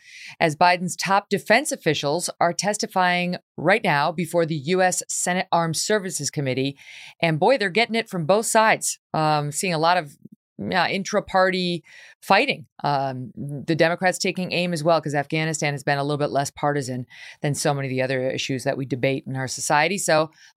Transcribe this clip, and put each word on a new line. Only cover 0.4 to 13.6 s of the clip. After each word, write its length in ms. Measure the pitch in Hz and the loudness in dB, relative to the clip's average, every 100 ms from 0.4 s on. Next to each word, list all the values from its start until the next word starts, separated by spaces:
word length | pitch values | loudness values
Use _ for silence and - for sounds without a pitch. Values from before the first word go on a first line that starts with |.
| 165 147 | 0 4
Biden's 400 | 180 180 180 - | 4 4 0 -4
top 340 | 165 196 202 | 0 0 2
defense 420 | 196 - 226 302 | -2 2 2 2
officials 580 | 277 - 147 143 147 - - | -4 -2 0 0 -2 -4 0
are 140 | 170 | 0
testifying 840 | 170 196 208 220 190 180 180 175 180 _ - | 0 -4 -2 -2 0 2 2 -2 -6 _ -2
right 260 | 156 214 | 2 2
now 280 | 214 147 151 | 4 2 2
before 340 | 170 165 170 165 | -2 -2 0 0
the 100 | 160 | -2
U 280 | 135 185 | 0 2
S 180 | 185 180 - | 2 0 -6
Senate 400 | - - 180 180 | -4 -2 -2 0
Armed 260 | 170 165 156 | 0 0 -2
Services 540 | - 214 185 151 139 | 0 -2 -2 -6 -6
Committee. 460 | - 139 127 139 139 - - - - | -4 -2 0 -2 -4 -14 -20 -18 -4
And 180 | 165 160 | 0 2
boy, 180 | 190 269 | 4 4
they're 120 | 202 | 2
getting 260 | 170 226 226 | 0 0 0
it 140 | 226 | -2
from 160 | 185 151 | -4 2
both 200 | 202 226 | 2 4
sides. 540 | 226 220 180 - - _ | 4 4 2 -2 -8 _
Um, 380 | 156 156 151 147 | -2 2 2 0
seeing 220 | 143 196 | -4 -2
a 40 | 165 | 2
lot 180 | 165 180 | 4 2
of, 220 | 151 - - - _ - | 0 -12 -20 -20 _ -12
yeah, 300 | 196 185 156 | -4 0 0
intra-party 960 | 170 190 208 185 190 185 185 180 170 - - - - | -2 -2 -4 0 2 2 2 -2 -4 -8 -20 -20 -8
fighting. 440 | - 202 277 185 - _ | 2 2 2 -4 -8 _
Um, 480 | 143 143 135 127 127 - | -2 -2 -2 -6 -10 -12
the 400 | 143 147 | -10 -8